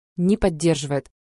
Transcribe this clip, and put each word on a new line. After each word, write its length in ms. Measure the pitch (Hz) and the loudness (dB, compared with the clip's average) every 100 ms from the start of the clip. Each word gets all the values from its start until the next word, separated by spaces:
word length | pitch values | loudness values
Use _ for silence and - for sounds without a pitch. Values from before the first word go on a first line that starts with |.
| _ - | _ -2
не 180 | 180 214 | 0 2
поддерживает, 720 | 196 156 165 151 139 139 - _ _ | 0 0 0 0 -2 -6 -8 _ _